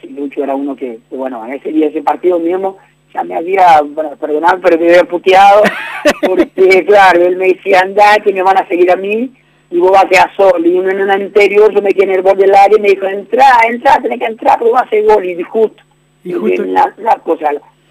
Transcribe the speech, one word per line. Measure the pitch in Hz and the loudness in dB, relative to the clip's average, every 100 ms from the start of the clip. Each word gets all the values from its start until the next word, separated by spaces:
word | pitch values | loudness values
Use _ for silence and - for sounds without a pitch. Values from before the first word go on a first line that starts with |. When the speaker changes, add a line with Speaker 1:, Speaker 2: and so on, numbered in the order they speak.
Speaker 1:
sí, | 117 | -14
Lucho | 135 143 139 | -12 -12 -8
era | 139 | -6
uno | 135 143 | -6 -6
que, | 131 127 113 _ | -8 -12 -14 _
que, | 131 | -12
bueno, | 131 120 113 | -10 -12 -12
en | |
ese | 135 - | -12 -6
día, | 156 156 | -2 -2
ese | 156 | -2
partido | 147 147 170 175 | -6 -4 -2 -2
mismo, | 165 185 190 190 _ _ _ | -2 -4 -6 -10 _ _ _
ya | - | -12
me | 170 180 | -10 -8
había, | 165 196 180 156 | -6 2 4 4
bueno, | 147 147 156 143 | 2 -6 -10 -8
perdonad, | 151 151 170 185 | -6 -2 -2 0
pero | 180 165 | 0 0
me | 170 | 2
había | 175 | 2
puteado, | 170 175 185 185 202 202 208 - - | 2 -2 0 4 6 6 2 -2 -12
Speaker 2:
<laughs> | - 302 - 302 | -6 -4 -2 -2
Speaker 1:
porque, | 370 - - 190 370 | -2 -2 0 2 2
claro, | 160 208 190 175 | 4 4 4 4
él | 175 185 | 2 0
me | 185 | -2
decía, | 180 190 185 | -2 0 0
"Andá, | 190 196 208 214 | 0 2 2 2
que | 214 | 0
me | 190 | -2
van | 185 190 | 0 0
a | 185 | 0
seguir | 175 180 | 0 0
a | 180 | 0
mí, | 196 220 262 _ _ _ - | -2 -6 -6 _ _ _ -8
y | 175 | -2
vos | 185 | 2
vas | 196 | 2
a | 175 | 2
quedar | 180 175 - | 2 0 2
solo", | 196 175 170 | 2 2 0
y | 180 | 0
uno | 190 | -2
en | 196 | -4
el | 196 | -2
anterior, | 196 196 208 196 202 214 | -2 -2 0 2 4 2
yo | 196 | 2
me | 196 | -2
quedé | 190 | 0
en | 190 185 | 0 0
el | |
borde | 185 196 | 0 2
del | 196 | 2
área, | 196 196 214 | 4 4 2
y | |
me | 202 | 2
dijo, | 190 190 | 0 -2
"Entrá, | 202 196 226 269 247 226 | -8 -6 2 4 4 0
entrá, | 240 277 233 | 0 0 0
tenés | 240 240 | -2 -6
que | 240 | -8
entrar, | 226 285 - | -6 -2 0
porque | 233 | 0
vas | 247 | 0
a | 220 | 0
hacer | 214 | 0
gol", | 214 214 | 2 2
y | 180 175 | 0 -8
justo, | 170 220 214 _ _ _ _ _ | -8 -2 -4 _ _ _ _ _
Speaker 2:
Y | 180 | -10
justo | 175 - 185 | -6 -4 -4
Speaker 1:
en | 190 | -4
la, | 185 - - | -2 -2 -4
la | 220 208 | -4 -4
cosa, | - 156 156 | -2 -4 -4
la, | 143 _ _ _ | -6 _ _ _